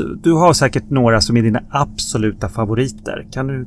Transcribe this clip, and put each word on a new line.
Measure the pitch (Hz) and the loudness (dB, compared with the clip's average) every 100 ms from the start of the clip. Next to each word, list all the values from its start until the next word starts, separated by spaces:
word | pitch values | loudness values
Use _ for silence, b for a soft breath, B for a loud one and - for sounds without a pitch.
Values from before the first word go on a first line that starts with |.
| - - | -6 -2
du | 170 | 2
har | 165 175 | 4 4
säkert | - 139 135 - | 4 2 0 -2
några | 135 117 110 | 2 4 4
som | 101 117 | 4 2
är | |
dina | 110 117 - | 2 0 -2
absoluta | 139 143 - - 131 107 101 101 | -4 -4 -4 -6 -2 -2 -2 -6
favoriter. | - 107 113 131 - - - - | -4 -4 -2 -2 -6 -10 -10 -10
Kan | 127 135 | -8 -6
du | 135 | -6